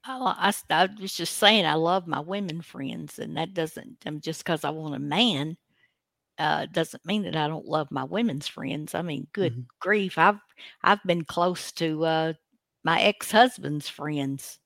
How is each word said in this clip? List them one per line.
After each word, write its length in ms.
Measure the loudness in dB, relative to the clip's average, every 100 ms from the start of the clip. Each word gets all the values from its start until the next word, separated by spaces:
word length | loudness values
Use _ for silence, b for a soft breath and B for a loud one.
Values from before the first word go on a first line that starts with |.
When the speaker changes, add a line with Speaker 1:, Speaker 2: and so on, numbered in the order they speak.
| -10
Speaker 1:
Oh, 280 | -2 0 4
I 100 | 2
s-, 160 | 2 0
I 160 | 4 4 0
was 140 | -8
just 220 | -6 -6 4
saying 300 | 6 6 4
I 80 |
love 320 | 2 2 2 0
my 140 | -4
women 420 | -4 -6 -4 -6
friends, 560 | -10 -8 -8 -8 -12 -10
and 180 | -8 -4
that 160 | -4
doesn't, 520 | -2 -4 -6 -16 -12 -10
um, 140 | -8
just 240 | -8 -8
'cause 200 | -4 -2
I 60 | -2
want 240 | -6 -8
a 40 | -6
man, 580 | -2 2 2 2 -4 -8 _ _ _ _ _ _ _ -4
uh, 280 | 0 0 0
doesn't 400 | -2 -2 -6 -4
mean 160 | -2
that 120 | 0 -2
I 120 | -2
don't 180 | -4 -2
love 240 | -2 0
my 120 | -4
women's 440 | -2 0 0 -2 -8
friends. 460 | -8 -6 -6 -4
I 80 | -4
mean, 260 | -4 -6 -6
good 220 | -2 -2
Speaker 2:
Mm-hmm. 60 | -2 -12 _
Speaker 1:
grief, 380 | 0 2 2 4
I've, 220 | 4 4 _ B B B
I've 200 | 2 2
been 200 | 2 0
close 480 | 0 0 0 0 -8
to, 300 | -2 -2 0 2
uh, 260 | 2 0 -4 _ _ _ _
my 160 | 0 4
ex-husband's 840 | 2 0 2 6 6 4 -6 -4 -6
friends. 720 | -8 -4 -2 -2 -4 -10 -20